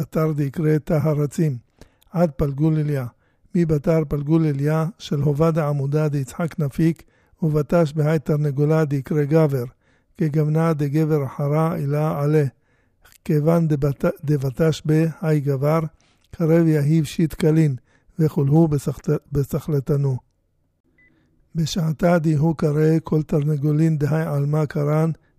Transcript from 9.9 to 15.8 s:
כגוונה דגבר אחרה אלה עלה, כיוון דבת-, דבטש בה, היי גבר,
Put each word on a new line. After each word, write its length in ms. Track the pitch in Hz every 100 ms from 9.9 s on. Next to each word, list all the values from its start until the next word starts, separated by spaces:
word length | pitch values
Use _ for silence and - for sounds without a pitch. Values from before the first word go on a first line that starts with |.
| _ _ -
כגוונה 560 | 160 151 151 156 165
דגבר 520 | 151 147 151 156 156
אחרה 520 | 131 - 143 151 165 160
אלה 460 | 139 147 156 156
עלה, 220 | 147 156 135 - _ _ _ _ _ -
כיוון 440 | - 151 151 170 160
דבת-, 360 | 147 143 131 175 -
דבטש 580 | 147 151 135 127 160 -
בה, 200 | 156 156 165 -
היי 200 | 165 151
גבר, 400 | 139 139 147 165